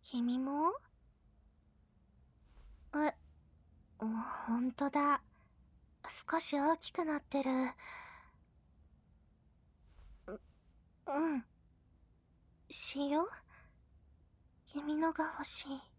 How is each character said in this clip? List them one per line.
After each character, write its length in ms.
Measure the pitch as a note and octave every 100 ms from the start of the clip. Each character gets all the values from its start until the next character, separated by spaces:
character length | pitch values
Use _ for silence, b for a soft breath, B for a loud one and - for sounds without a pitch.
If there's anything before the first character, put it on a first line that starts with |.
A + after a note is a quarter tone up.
君 360 | - B3 A#3+ B3+
も？ 340 | C4+ C#4+ E4 B4+ - _ - _ - - - - _ _ _ _ _ - - - - - - - - D4
え、 180 | D4+ - - - - - - - - -
ほ 640 | A3 A3+ A#3 - - A#3
ん 120 | B3+
と 180 | B3+ C#4
だ。 320 | D4 C#4+ C#4 - b b - - - - _ - - -
少 100 | E4
し 200 | - C#4+
大 180 | C#4+ E4
き 140 | -
く 140 | - D#4+
な 120 | D4
っ 40 |
て 220 | - C#4
る。 80 | C4 C4 B3+ - B B B B B B _ _ _ _ - - _ - _ _ _ _ _ _ - - - - -
う、 60 |
う 40 | G3+ - - - - _ _ - C#4+ D#4+ C#4
ん。 80 | - - - _ _ - - _ _ _ - _ -
し 400 | - - C#4 C#4+
よ 140 | D4
う？ 40 | F#4+ - - b b b - - - - - _ _ _ -
君 300 | C#4+ D4 D4+
の 160 | D#4+
が 120 | D#4+ D#4 -
欲 80 | D4
し 220 | - C#4
い。 140 | C4+ -